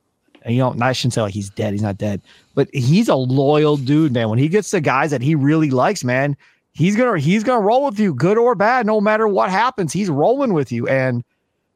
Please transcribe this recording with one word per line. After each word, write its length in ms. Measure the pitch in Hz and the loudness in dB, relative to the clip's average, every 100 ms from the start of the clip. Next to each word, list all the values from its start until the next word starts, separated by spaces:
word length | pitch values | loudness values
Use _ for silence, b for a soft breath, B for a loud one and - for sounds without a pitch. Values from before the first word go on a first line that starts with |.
| _ _ _ _ | _ _ _ _
And, 120 | 117 120 | -4 0
you 60 | |
know, 120 | 127 - | 0 0
I 120 | 123 | -2
shouldn't 200 | 127 127 | 0 -2
say, 80 | 117 | -2
like, 120 | 104 | -4
he's 160 | 98 98 | -4 -8
dead. 240 | - 107 | -6 -4
He's 80 | 101 | -2
not 160 | 107 95 | -4 -4
dead. 240 | 104 98 b b b - | -6 -6 b b b -4
But 140 | 139 | -4
he's 360 | 139 123 180 226 | -2 2 2 2
a 60 | 147 | 0
loyal 600 | 127 135 139 151 151 147 | 0 0 2 4 2 0
dude, 380 | 127 147 160 | 0 0 2
man. 160 | 120 110 | 0 0
When 100 | 113 | 0
he 80 | 151 | 0
gets 240 | 208 - | 0 -2
the 80 | 196 | -2
guys 320 | 143 127 156 | 0 0 0
that 100 | 139 | -2
he 140 | 131 160 | 0 0
really 340 | 139 160 156 | 2 2 2
likes, 360 | 127 151 208 123 | 2 0 0 -2
man, 320 | 127 143 143 b b _ | -2 -2 -4 b b _
he's 240 | - 175 208 | -2 0 2
gonna, 240 | 247 185 | 0 0
he's 240 | 139 214 | 0 0
gonna 160 | 214 247 | 0 0
roll 260 | 202 247 285 | 2 0 0
with 140 | 202 | 0
you, 140 | 208 | -2
good 240 | 127 165 214 | 0 0 2
or 180 | 240 202 | 2 2
bad, 300 | 208 254 214 | 2 2 0
no 160 | 214 | 0
matter 260 | 208 214 220 | 2 2 2
what 220 | 196 220 | 0 0
happens. 420 | 185 240 240 160 | 0 0 -2 -4
He's 180 | 175 202 | -2 -2
rolling 440 | 139 175 269 269 | 2 2 2 0
with 180 | 165 131 | 0 -2
you. 160 | 117 123 | -4 -2
And 380 | 135 131 120 - _ _ _ _ | 0 0 -4 -8 _ _ _ _